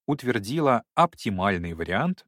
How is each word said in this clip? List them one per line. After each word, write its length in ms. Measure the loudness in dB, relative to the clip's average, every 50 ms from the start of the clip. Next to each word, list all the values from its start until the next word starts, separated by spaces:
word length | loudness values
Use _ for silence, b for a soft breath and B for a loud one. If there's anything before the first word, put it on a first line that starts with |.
| _
утвердила 800 | -4 -4 -2 0 -2 -2 -2 -2 -4 -2 0 2 2 2 2 0 _ 2
оптимальный 800 | 2 2 2 0 -2 -4 -4 -2 0 2 2 0 0 -2 -6 -6
вариант 520 | -6 -4 -4 -2 -2 -2 -2 -4 -6 -10